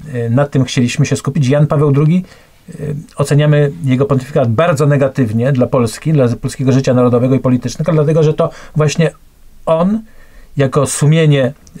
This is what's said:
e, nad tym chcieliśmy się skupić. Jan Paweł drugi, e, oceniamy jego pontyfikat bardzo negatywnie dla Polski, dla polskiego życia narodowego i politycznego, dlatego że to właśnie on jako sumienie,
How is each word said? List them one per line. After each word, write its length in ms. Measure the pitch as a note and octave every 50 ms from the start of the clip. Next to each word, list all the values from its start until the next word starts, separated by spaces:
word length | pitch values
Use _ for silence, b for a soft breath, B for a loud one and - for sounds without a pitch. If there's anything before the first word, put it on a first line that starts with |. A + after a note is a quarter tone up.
| - -
e, 180 | B2+ A#2+ A#2 A#2
nad 200 | A#2 C3+ C#3+ C#3+
tym 140 | - C#3 B2+
chcieliśmy 420 | - - C3+ B2 B2 - - C#3
się 100 | - C#3+
skupić. 320 | - - C#3+ C#3+ F3 C3+ B2
Jan 180 | C#3+ D3 D3+
Paweł 260 | D3 D#3+ C#3+ D3+ D3
drugi, 320 | C3+ C#3 D3+ D3+ F3 F#3 F#3 B B B B B B B B -
e, 40 | - - D3 - D3 C#3+ - - -
oceniamy 560 | - - - C#3+ C#3+ D3+ D3+ D3 D3 D3 C#3+ C#3+ - D3
jego 200 | C3 B2+ B2+ C#3+
pontyfikat 480 | C#3 D3 B2+ - - - D3+ C3 A#2
bardzo 340 | A2 G#2+ E3 F3 D#3+ - D3+
negatywnie 640 | C#3+ C#3+ C3+ C#3 C3+ - D3 B2+ G#2+ G#2+ A2+ A#2+ C#3
dla 140 | C#3+ B2 B2
Polski, 460 | A#2 - C3 A#2 A2+ - - - D#3
dla 160 | D#3+ C#3+ B2+ A#2
polskiego 440 | B2 - - B2 - - C3 C3
życia 220 | B2 C3+ C3+ C#3 B2
narodowego 400 | B2+ B2 B2 A#2+ A#2+ B2 B2+ C3+
i 40 | B2+
politycznego, 540 | - B2+ B2+ B2 - A#2+ - - D#3 F#3
dlatego 300 | D#3+ D3+ D3 D#3 D#3 E3
że 120 | D3+ D#3 D3+
to 160 | - E3 - B B B B B
właśnie 340 | D3+ D#3 C#3+ - E3+ D#3+ D3 - - - - _ - - - - - -
on 340 | - D#3+ D#3+ F3 G3 G#3+ A3 - b b b b b b b b b b
jako 300 | C#3 C3+ C3 - D3+ C3+
sumienie, 580 | - - - D3 C#3+ D#3 E3 D#3+ D3+ C#3+ C#3 B2+ A#2+ - - - - - -